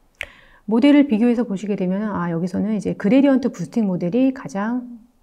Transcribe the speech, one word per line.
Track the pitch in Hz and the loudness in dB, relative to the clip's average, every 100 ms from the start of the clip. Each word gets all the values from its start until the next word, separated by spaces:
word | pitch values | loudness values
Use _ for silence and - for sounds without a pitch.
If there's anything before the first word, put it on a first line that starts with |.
| _ - - - _ _ - | _ -18 -16 -18 _ _ -2
모델을 | 226 285 285 285 | 4 6 6 6
비교해서 | 208 240 240 | 2 2 0
보시게 | 240 190 202 202 | -2 -6 -4 -4
되면, | 185 190 214 185 | -2 -2 -4 -4
아, | 175 | -4
여기서는 | 165 180 190 196 214 | -4 -4 -4 -2 -2
이제 | 170 | -4
그레디언트 | 175 202 254 277 262 254 | -2 2 4 4 2 0
부스팅 | 240 165 240 208 | -4 -6 -2 -2
모델이 | 175 175 233 262 | -2 -2 0 0
가장, | 262 - 190 214 247 247 - _ _ | -2 -8 -6 -4 -6 -8 -16 _ _